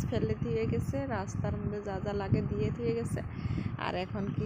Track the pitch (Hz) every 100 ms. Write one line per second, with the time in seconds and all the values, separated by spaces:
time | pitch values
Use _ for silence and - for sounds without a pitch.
0 | - 226 220 214 233 226 226 233 - 269
1 | 269 208 - - 208 208 202 208 202 190
2 | 202 202 196 214 208 202 214 - 233 233
3 | 233 - - - - - - - - 175
4 | 185 202 196 -